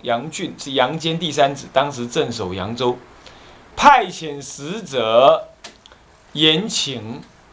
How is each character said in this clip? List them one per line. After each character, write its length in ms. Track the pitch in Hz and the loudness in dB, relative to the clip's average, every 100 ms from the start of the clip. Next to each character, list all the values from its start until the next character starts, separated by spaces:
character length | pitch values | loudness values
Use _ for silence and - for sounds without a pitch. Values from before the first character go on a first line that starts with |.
杨 260 | 123 117 151 | -4 -4 -4
俊 240 | - 160 - | -8 -10 -10
是 140 | - | -6
杨 260 | 131 127 160 | 0 0 -2
坚 180 | 165 165 | -4 -4
第 120 | 170 | -2
三 240 | 135 139 | 0 0
子， 120 | 139 - | 0 -4
当 200 | 131 143 | -2 0
时 140 | 120 120 | -2 -6
镇 260 | 165 135 | -4 -4
守 220 | 107 92 | -4 -6
扬 200 | 95 95 | -6 -6
州， 240 | 120 127 120 - - - - - - - - | -4 -4 -4 -10 -20 -20 -20 -20 -20 -14 4
派 300 | 262 262 190 | 6 8 4
遣 340 | 165 160 143 | -6 -10 -10
使 400 | 139 - 143 214 | -10 -10 -8 -8
者 680 | 170 131 110 113 139 160 - - - - _ - _ _ _ | -6 -2 4 6 8 6 0 -18 -20 -20 _ -20 _ _ _
延 360 | 147 156 160 220 | 0 2 2 0
请， 520 | - 139 123 107 139 - _ _ | -4 -6 -8 -10 -14 -16 _ _